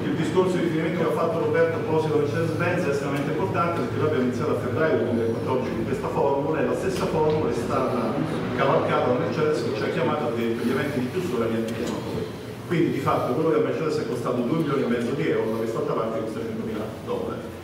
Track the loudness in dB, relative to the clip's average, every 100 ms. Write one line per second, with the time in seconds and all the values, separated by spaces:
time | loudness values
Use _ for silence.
0 | -2 -2 0 2 2 2 0 0 0 0
1 | 0 0 0 0 0 2 2 0 0 2
2 | 2 2 2 0 0 0 0 0 0 0
3 | 0 -2 -2 0 0 0 0 0 -2 0
4 | 2 2 0 0 0 0 0 2 2 2
5 | 2 2 0 0 0 0 0 -2 -2 -2
6 | -2 0 2 2 0 0 0 0 0 0
7 | 0 2 2 4 2 0 0 0 0 0
8 | 0 0 0 -2 -2 0 2 4 4 2
9 | 2 2 0 2 2 2 0 -2 -2 0
10 | 0 0 0 0 0 0 0 0 0 -2
11 | -2 -2 -2 0 0 0 -2 -2 -4 -4
12 | -4 -6 -6 -8 -10 -12 -2 2 2 2
13 | 0 0 0 2 2 2 2 0 0 -2
14 | -2 -4 -2 0 0 0 2 0 0 0
15 | 0 0 0 2 0 0 -2 -2 -2 -2
16 | -2 -2 -4 -6 -6 -4 -4 -4 -6 -8
17 | -6 -4 -4 -6 -8 -12